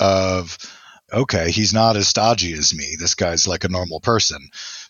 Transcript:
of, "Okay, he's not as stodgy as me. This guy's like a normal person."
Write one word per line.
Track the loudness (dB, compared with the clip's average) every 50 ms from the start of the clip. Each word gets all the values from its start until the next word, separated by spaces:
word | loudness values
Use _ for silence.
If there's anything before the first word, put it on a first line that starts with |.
of, | 2 4 4 4 2 2 0 -2 -4 -6 -10 -14 -16 -18 -20 -20 -20 -20 -20 -20 _ _ -2
"Okay, | -2 0 0 0 0 0 0
he's | 0 0 0 2 4
not | 4 4 4 4
as | 4 2 2
stodgy | 2 2 4 4 2 2 0 -2 -4
as | -2 -2 -2 -2
me. | -2 -6 -10 -10 -6
This | -4 -4 -2
guy's | 0 0 0 0 0 0 0
like | -2 -2 -2
a | -4
normal | -2 -4 -4 -6 -8 -4
person." | 0 2 2 2 2 0 -2 -6 -12 -18 -18 -16 -16 -14 -16 -16 -18